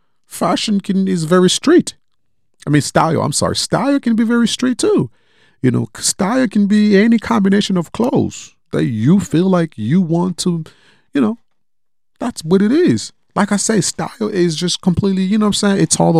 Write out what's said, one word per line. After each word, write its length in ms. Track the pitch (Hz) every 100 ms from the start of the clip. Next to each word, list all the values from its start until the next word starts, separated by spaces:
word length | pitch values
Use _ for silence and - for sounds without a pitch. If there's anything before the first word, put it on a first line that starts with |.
| _ _ _
Fashion 560 | - 170 - - 202
can, 260 | - 190 190
is 160 | 185
very 240 | 156 180 180
street. 460 | - - 349 - - _ _ _ _ _ _ -
I 40 |
mean, 120 | 147
style, 400 | - 170 160 135
I'm 100 | 113
sorry. 240 | - 85 -
Style 420 | - 156 247 285
can 160 | 240 226
be 80 |
very 240 | 226 240 233
street 280 | - 254 247
too. 340 | 392 415 127 _ _ _ _ _
You 80 | 127
know, 160 | 120 117 -
style 520 | - - 190 254 254
can 180 | 214 202
be 300 | 208 208 196
any 240 | 226 226
combination 560 | - 233 196 196 - 185
of 160 | 160
clothes 640 | - 240 160 98 - - _ _
that 140 | 156 160
you 340 | 113 120 202
feel 280 | - 156 190
like 300 | 180 165 -
you 220 | 107 175
want 360 | 170 170 180 175
to, 260 | 185 170 156 - _ _ _
you 60 | 285
know, 180 | 220 233 _ _ _ _ _ _ _ -
that's 240 | 247 -
what 180 | 156 190
it 120 | 208
is. 400 | 285 349 113 - - _ -
Like 160 | 202
I 40 | 202
say, 240 | - 220
style 480 | - - 165 - 214
is 280 | 202 175 151
just 240 | 175 -
completely, 420 | - 170 202 190
you 160 | 190 214
know 80 | 208
what 40 |
I'm 20 |
saying? 260 | 196 202 196
It's 200 | 160 -
all, 120 | 170